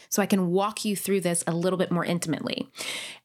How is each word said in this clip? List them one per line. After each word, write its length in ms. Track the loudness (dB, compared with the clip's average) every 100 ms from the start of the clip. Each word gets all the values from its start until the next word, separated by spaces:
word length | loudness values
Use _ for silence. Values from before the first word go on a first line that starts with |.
| -4
so 140 | 0
I 40 | 2
can 240 | 2 4
walk 340 | 2 0 -2
you 100 | -2
through 280 | -2 0 0
this 200 | 2 0 0
a 80 |
little 240 | 0 0 2
bit 120 | 2
more 140 | 2
intimately. 640 | 2 0 0 -2 -2 -4 -6 -8 -8 -8 -10 -16